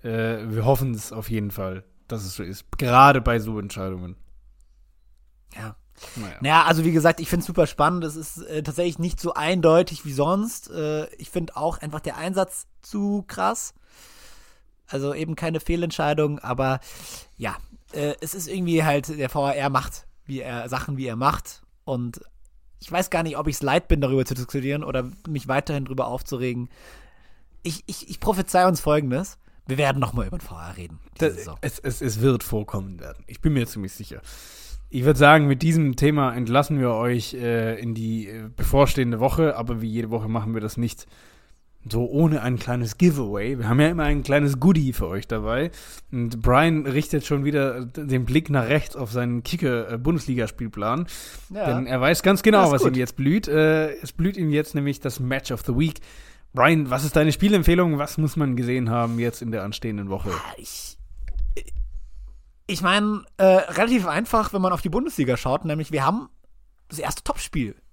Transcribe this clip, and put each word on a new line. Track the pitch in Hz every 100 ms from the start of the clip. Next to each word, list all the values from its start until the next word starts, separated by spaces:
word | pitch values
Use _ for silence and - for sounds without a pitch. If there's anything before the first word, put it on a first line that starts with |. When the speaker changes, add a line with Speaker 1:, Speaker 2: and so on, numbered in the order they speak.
Speaker 1:
Äh, | 120 113 113 113 110
wir | 110
hoffen | 113 139 131
es | 113 -
auf | 110 107
jeden | 110 104
Fall, | - 95 95 - _ _
dass | 117
es | 95 -
so |
ist. | 90 95 - -
Gerade | 127 123 139 135
bei | 117 117
so | 110 107
Entscheidungen. | 98 - 95 92 90 95 - - - _ _ _ _ _ _ _ _ _ _
Speaker 2:
Ja. | - 107 104 _ _ - -
Speaker 1:
Naja. | 101 73
Speaker 2:
Naja, | 135 160
also | 156 165 165
wie |
gesagt, | 160 160 165
ich | 165
find's | 175 175
super | 175 151
spannend. | - 151 180 160
Es | 151
ist, | 147 -
äh, | - 156
tatsächlich | 151 147 175 160
nicht | 170 -
so | 175
eindeutig | - 151 185 160 165 175 156 151
wie |
sonst. | 135 143 190 226 - -
Äh, | 170 151 151 156 -
ich | -
find | 180 160 -
auch | 156 165
einfach | 151 151
der | 160 127
Einsatz | 165 190 190 - - -
zu | - 208 202 202 196
krass. | - 190 220 - _ _ _ - - - - - _ _ _ _
Also | 139 143
eben | 147 160 156
keine | 165 160
Fehlentscheidung, | - 170 170 - 151 151 151 147
aber | - 123 131 131 - - - - - -
ja, | 110 - - - _
äh, | 160 147 143
es | 156
ist | 190 160
irgendwie | 190 175 165
halt, | 156 143 143
der | 151 131
V | 147 139
A |
R | 139 139
macht, | 131 - - - - -
wie | 135
er, | 127 120 117
Sachen, | 127 - 135
wie | 131
er | 113
macht. | 135 - - - - _ -
Und | 127 120 - - - - - - -
ich | -
weiß | 170 185
gar | 170
nicht, | 165 143
ob | 151
ich's | 139
leid | 135 156 -
bin, | 160
darüber | 139 135 127
zu |
diskutieren | 127 123 139 131 143
oder | 156 131 127 165 -
mich | 147 -
weiterhin | 143 - 143 131
drüber | 131 120
aufzuregen. | 127 - 131 127 120 123 - - - - - - - - -
Ich, | 175 151 -
ich, | - -
ich | -
prophezei | - 190 185 180 185
uns | 170
Folgendes. | - 151 139 127 190 - - - -
Wir | 135
werden | 139 135
nochmal | 117 113 95
über | 87
den | -
V | 85
A | 82
R | 87
reden, | 85 80 - -
diese | 160
Speaker 1:
Das, | -
Speaker 2:
Saison. | - 151
Speaker 1:
es, | 135 -
es, | 143 120
es | 131 107
wird | 131 120
vorkommen | - 110 107 104 95 90
werden. | - - -
Ich | -
bin | 160
mir | 139 117
ziemlich | 107 95
sicher. | - 104 - - - - - - - -
Ich | 127 127
würd | 135
sagen, | 147 156 147
mit | 135
diesem | 160 160 147 123
Thema | 143 151 131 120
entlassen | 117 127 143 147
wir | 127
euch, | 110 120 123 -
äh, | 127 120 117 113 110
in | 117 113
die, | 113 113 101
äh, | 110 110 -
bevorstehende | - 135 139 - 123 117
Woche. | 127 - 160 120
Aber | 117 117
wie | 113
jede | 110 113
Woche | 113 107
machen | 113 107
wir | 113
das | 107 -
nicht | 117 - - - - _ _ - _ _ -
so | 110 120
ohne | 143 160 151
ein | 117 123
kleines | - 123 117 104
Giveaway. | 175 143 113 101 107 135
Wir | 110
haben | 123
ja | 151
immer | 170
ein | 147 147
kleines | 135 143 143 131
Goodie | 156 165 135
für | - 82
euch | 95 -
dabei. | 110 107 120 165 - - - -
Und | 127 120 117
Brian | 127 127 165 156 139
richtet | 135 156 151 -
schon | 143
wieder | 139 147 135 123
den | 123 - 147 131
Blick | 120 139 160
nach | 139 117
rechts | 147 - -
auf | 117
seinen | 120 120 120
Kicker, | - 170 147 120 104
äh, | 117
Bundesligaspielplan. | 127 170 - 123 110 - 113 104 104 131 175 - - - -
Speaker 2:
Ja. | 190 180
Speaker 1:
Denn | 123 131
er | 127
weiß | 135 170
ganz | - 196
genau, | 220 214
Speaker 2:
Das | 175
ist |
Speaker 1:
was | 139
Speaker 2:
gut. | 131 127
Speaker 1:
ihm |
jetzt | 123 -
blüht. | 135 196 175
Äh, | 151 156 156 156 139
es | 143
blüht | - 170 202
ihm | 160
jetzt | 147 151 151
nämlich | 143 139
das | 139 120
Match | 123 135 -
of | 120 -
the | 123
Week. | 160 - - - - - -
Brian, | 131 131 165 139
was | 127
ist | 143 160
deine | 156
Spielempfehlung? | - 202 208 160 175 180 147
Was | 143 -
muss | 151 160
man | 143 123
gesehen | 120 127 117
haben | 120 117 117
jetzt | 120 113
in | 117
der | 110
anstehenden | 98 104 117 104 98
Woche? | 95 104
Speaker 2:
Ja, | 87 - -
ich, | - - - - - - - - - - - - - - - - - - _ _ -
ich | 170
mein, | 175 196 208 214 - -
äh, |
relativ | 190 185 165 - 226 247 175
einfach, | 156 233 226 208
wenn | 196
man | 185
auf | 175
die | 180
Bundesliga | 175 302 - 131 123
schaut. | 139 139 160
Nämlich | 151 151
wir | 147 135
haben | 214 - - - - _ _ _
das | 151
erste | - -
Topspiel. | - - - - 113 - -